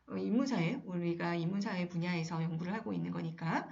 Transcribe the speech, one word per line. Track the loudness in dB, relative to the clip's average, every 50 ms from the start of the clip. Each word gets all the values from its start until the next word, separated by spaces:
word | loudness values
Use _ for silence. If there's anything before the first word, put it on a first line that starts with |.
| _
어, | -6 -4
인문사회, | -2 0 2 4 4 4 4 4 4 4 2 0 -2 -4
우리가 | -4 -2 0 0 0 0 0 0 0 0
인문사회 | 2 0 0 0 0 0 0 0 0 -2 0
분야에서 | 0 0 0 0 0 0 0 -2 -2 0
연구를 | 0 0 0 -2 -2 -2 -2
하고 | -2 -2 -2 -2
있는 | 0 0 -2
거니까, | -2 -2 -4 -4 -4 -2 0 0 0 0 0 -4